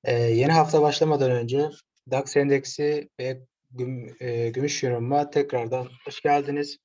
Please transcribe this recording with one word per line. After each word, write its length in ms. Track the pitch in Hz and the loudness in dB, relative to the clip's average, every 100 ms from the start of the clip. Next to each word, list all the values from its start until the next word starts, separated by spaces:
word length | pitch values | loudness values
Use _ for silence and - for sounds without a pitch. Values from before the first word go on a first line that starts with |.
e, 100 | - | 0
yeni 380 | 120 117 113 139 | 0 2 2 4
hafta 300 | 165 156 156 | 4 4 4
başlamadan 480 | 151 139 156 147 131 | 4 2 2 2 2
önce 380 | 123 117 135 151 - _ _ - | 0 0 -2 -2 -6 _ _ -6
dax 260 | 131 139 143 | -4 0 0
endeksi 720 | 139 139 139 - 147 151 - - | 2 0 0 -4 -2 -2 -6 -8
ve 200 | 127 131 131 _ _ | -8 -8 -14 _ _
güm-, 460 | 127 127 127 107 - | -8 -8 -8 -12 -10
e, 280 | 123 117 117 | -6 -2 -2
gümüş 320 | 123 143 - | 0 -2 -2
yorumuma 480 | 131 120 120 143 143 | -2 -2 0 0 2
tekrardan 580 | 147 143 123 117 127 127 123 | 0 0 -2 -2 -4 -6 -14
hoş 160 | - - | -16 -4
geldiniz. 580 | 151 143 143 143 143 - | 2 2 0 -4 -6 -10